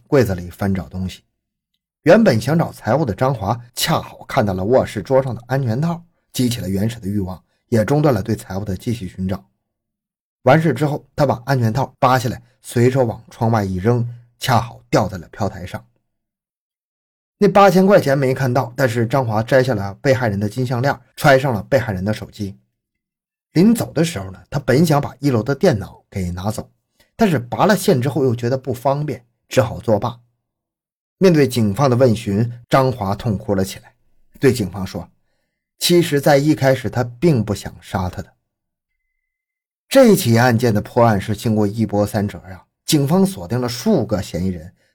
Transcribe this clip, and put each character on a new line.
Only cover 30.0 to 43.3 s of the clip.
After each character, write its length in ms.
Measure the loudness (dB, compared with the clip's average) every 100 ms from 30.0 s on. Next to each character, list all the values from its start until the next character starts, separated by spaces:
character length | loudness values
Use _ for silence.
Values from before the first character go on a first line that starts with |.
| -2 -8 _ _ _ _ _ _ _ _ _ _
面 160 | 2
对 140 | 4 2
警 260 | 0 -2
方 160 | 0 0
的 60 | 4
问 200 | 4 2
询， 360 | -2 -2 -2 -6 -2
张 220 | 0 2
华 240 | -2 -4 -4
痛 220 | -4 -4
哭 180 | -2 -2
了 80 |
起 160 | -2 -8
来， 160 | -20 _ _ _ _ 0
对 140 | 0
警 160 | 2 -2
方 160 | -8 -10
说： 240 | -10 -14 _ _ _ _ _ _ _
“其 220 | 2 2
实 200 | 2 0
在 160 | 4 4
一 160 | 4
开 220 | 2 2 0
始 140 | -2
他 140 | -4
并 400 | -6 -2 2 2
不 120 | 0 -6
想 180 | -8 -16
杀 280 | -8 -6 -6
他 120 | -8
的。” 120 | -14 _ _ _ _ _ _ _ _ _ _ _ _ _ _ _ _
这 260 | 6 6 6
起 220 | 4 4
案 200 | 4 4
件 140 | 2
的 100 | 0
破 220 | -2 2
案 160 | 4 2
是 160 | -2 -4
经 200 | -2 0
过 100 | 0
一 180 | 0 -2
波 200 | 0 0
三 220 | -2 -4
折 100 | -6
啊， 260 | -16 -20 _ _ -2
警 220 | 0 2
方 180 | 2
锁 220 | 0